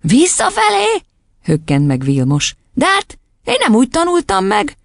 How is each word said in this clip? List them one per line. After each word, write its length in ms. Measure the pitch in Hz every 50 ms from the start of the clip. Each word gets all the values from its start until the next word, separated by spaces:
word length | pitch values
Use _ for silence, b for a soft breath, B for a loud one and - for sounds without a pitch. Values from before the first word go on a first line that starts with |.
Visszafelé? 1000 | - 156 185 262 339 370 - - - 370 - 392 427 415 415 392 403 427 453 381 _ _ _ _ _ _ _ _ _
hökkent 420 | - 160 151 156 - 147 139 143
meg 160 | 143 135 127 135
Vilmos. 500 | 135 139 139 127 131 143 147 - - - _ _ _ _
De 120 | - 262
hát 320 | 359 392 392 403 _ - _ _ _ _ _ _
én 120 | - 480 523
nem 160 | 508 302 214
úgy 140 | 220 262 247
tanultam 560 | - 320 339 349 349 349 - - 196 190 190
meg. 320 | 196 208 214 208 294 - _